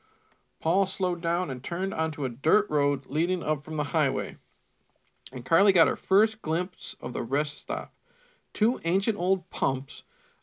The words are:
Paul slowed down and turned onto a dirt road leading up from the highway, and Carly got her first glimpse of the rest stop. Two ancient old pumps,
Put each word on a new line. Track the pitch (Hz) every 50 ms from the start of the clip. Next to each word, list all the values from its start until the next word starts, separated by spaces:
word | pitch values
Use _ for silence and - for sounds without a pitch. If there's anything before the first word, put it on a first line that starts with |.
| _ _ _ _ _ _ _ _ _ _ _ _
Paul | - 160 175 196 196
slowed | - - - 190 180 175 170
down | 170 170 170 175 185 156
and | 127 127
turned | - - 175 180 190 196 -
onto | - 160 160 151 151 139
a | 123
dirt | 117 - - 151 190 214 208 -
road | 151 147 143 143 143 135 -
leading | - 139 156 170 175 185 175
up | - 139 156 143
from | - 156 156
the | 156 147
highway, | 139 - 160 147 135 120 113 101 - - - _ _ _ _ _ _ _ _ _ _ _ _ _ _ _ _ - -
and | - 123 120
Carly | - 165 175 202 208
got | 185 175 156
her | 127 113
first | - - - 190 202 220 220 - -
glimpse | - 156 160 170 180 202 _ - - - - -
of | - 131
the | 123 123
rest | 117 113 131 143 151 147 - -
stop. | - - 113 - - - _ _ _ _ _ _ _ _ _ _ _ _
Two | - - 208 233 254 - -
ancient | 170 175 196 196 240 196 -
old | 175 185 196 185 - _
pumps, | - - 180 139 135 131 139 - - - - _ _ _ _ _ _ _